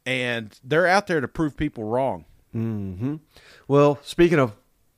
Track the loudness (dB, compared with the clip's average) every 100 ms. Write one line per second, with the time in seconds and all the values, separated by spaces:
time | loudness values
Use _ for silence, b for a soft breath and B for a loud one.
0 | -6 -4 -2 -6 -8 -16 -2 2 4 2
1 | 2 -2 -2 -4 -6 -4 -8 -6 -2 -2
2 | -2 -4 -12 _ _ -6 -6 -6 -8 -6
3 | -8 -8 _ b b b 0 4 4 2
4 | -8 2 4 4 2 -2 _ _ _